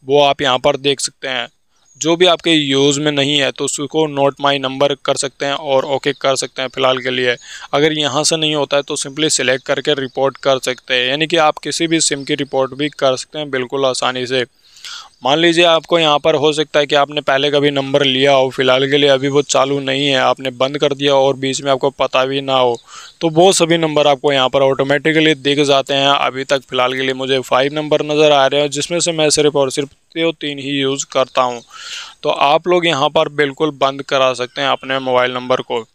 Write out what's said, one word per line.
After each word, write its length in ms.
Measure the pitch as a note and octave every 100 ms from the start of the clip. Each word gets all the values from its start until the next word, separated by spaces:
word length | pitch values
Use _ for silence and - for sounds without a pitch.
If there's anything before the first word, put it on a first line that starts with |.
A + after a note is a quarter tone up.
वो 180 | C3 C#3+
आप 200 | C#3+ C#3
यहाँ 160 | C#3+ B2+
पर 180 | C#3+ C#3
देख 220 | C#3 C#3
सकते 280 | - _ C#3
हैं। 200 | B2+ A#2+ _ _ _ _ C3+
जो 140 | C#3+ E3+
भी 100 | F#3
आपके 240 | E3 E3+
यूज़ 480 | D#3+ C#3+ C3+ C#3+ C#3
में 100 | D3+
नहीं 240 | C#3+ C#3 D3
है 140 | C3
तो 120 | -
उसको 420 | C#3+ - C#3+ D#3 D#3
not 300 | C#3 C#3 C3
my 100 | C#3+ C#3
number 300 | C3+ C3+ C#3+ C#3+
कर 120 | - C3+
सकते 300 | C#3 _ C#3
हैं 80 |
और 300 | C#3 D#3 C3+ C#3
ओके 260 | C3+ D3+
कर 240 | C3+ C#3 C3+
सकते 260 | C3+ -
हैं 60 | C3
फ़िलहाल 300 | C3+ C3 C3
के 120 | B2+
लिए। 260 | B2 B2 A#2+ - - -
अगर 180 | C#3 D#3
यहाँ 300 | D#3 D3 C3
से 120 | D3 D#3+
नहीं 180 | D#3
होता 220 | D3+ C#3 C#3+
है 60 |
तो 140 | C#3+ C#3+
simply 340 | C#3+ C#3 D#3
सिलेक्ट 360 | - B2+ C3 -
करके 280 | C#3 C3+ D3
रिपोर्ट 400 | C3 - C3+ C3
कर 200 | C#3 C3
सकते 340 | B2+ B2 -
हैं, 140 | B2+ B2+
यानी 180 | C#3+ D#3
कि 100 | E3
आप 200 | D#3 D3
किसी 280 | D3+ C#3 E3
भी 140 | D#3+
सिम 240 | - C#3+
की 100 | C3+ D3
रिपोर्ट 380 | C#3 C3+ C3
भी 140 | C#3 D3
कर 260 | - C3+ C3
सकते 220 | - D#3
हैं 120 | D3
बिल्कुल 340 | C3 B2 C#3 C3+
आसानी 400 | B2 B2+ B2+ A#2+
से। 180 | C3 A#2+ _ _ - - - - _
मान 140 | B2 D3+
लीजिए 260 | E3+ E3
आपको 340 | F3 E3 D3+ E3+
यहाँ 200 | D#3+ D3
पर 160 | D#3+
हो 180 | D3+ D3+
सकता 280 | D3 D3+ D3+
है 60 | C#3+
कि 80 |
आपने 260 | D3 C#3+ D3
पहले 300 | C#3+ C3+ C#3+
कभी 200 | C#3+ C#3+
नंबर 340 | C#3 C#3 C#3
लिया 280 | C#3 C3 C#3
हो, 160 | C#3 C3
फ़िलहाल 380 | - C3 B2+ C3+
के 60 | C#3+
लिए 120 | C#3+
अभी 180 | C3+ C#3
वो 140 | C#3+
चालू 340 | C#3+ C#3 C3+ C#3+
नहीं 260 | C3+ C3+ C#3+
है, 100 | C3
आपने 340 | B2+ B2+ C3+
बंद 260 | B2 C3 C#3+
कर 160 | D3
दिया 200 | C#3 C#3+ C#3
और 200 | C3+ C3
बीच 240 | C3+ C3+
में 80 | C#3
आपको 180 | C3+ C#3+
पता 320 | C3 C3+ C3+
भी 160 | C3 C#3
ना 140 | C#3
हो, 220 | C3 B2+ A#2 - - - _
तो 80 | E3
वो 200 | D#3 F#3
सभी 260 | F#3 E3+ E3+
नंबर 280 | D#3+ D3 D3
आपको 260 | C#3 D3
यहाँ 160 | C#3 B2+
पर 140 | C#3
ऑटोमेटिकली 720 | C3+ C3+ C3+ C#3+ D3+ D#3 D#3 D3+
दिख 240 | C3+ C#3+
जाते 320 | C#3+ C#3 C3+
हैं। 140 | C#3 C#3
अभी 360 | D3 C3+ B2+
तक 180 | C3+ C#3
फ़िलहाल 320 | - C3 B2+
के 80 | C3
लिए 120 | C3
मुझे 260 | C3 C3 C3+
फ़ाइव 340 | B2 B2+ C#3+
नंबर 300 | D3+ D3+ D3+
नज़र 280 | D3+ D3+ D3+
आ 140 | C#3+ C3+
रहे 140 | C#3+
हैं, 100 | D3
जिसमें 280 | C#3 - F3
से 120 | E3
मैं 180 | D#3+ D#3
सिर्फ 260 | C#3+ D3+ C#3+
और 140 | C3+
सिर्फ 180 | B2+ C#3 _ _ E3+
दो 160 | E3
तीन 260 | D#3 D3+ C#3+
ही 120 | C3+
यूज़ 340 | C#3+ C3+ C#3 -
करता 300 | C#3 C3 -
हूँ। 200 | B2+ A#2+ - - - - - -
तो 60 | D3
आप 400 | - C#3+ D#3+ F3
लोग 180 | F3 E3+
यहाँ 220 | C#3+ D3
पर 180 | D#3+ D3+
बिल्कुल 400 | D3 D3 C3+ D#3 C#3
बंद 260 | C3+ C#3
करा 280 | C3+ C#3 C3
सकते 260 | B2 B2 -
हैं 80 | C#3
अपने 300 | B2+ C3+ C3+
मोबाइल 320 | C3 B2 B2+
नंबर 280 | B2+ B2 B2+
को। 240 | A#2+ B2 A2+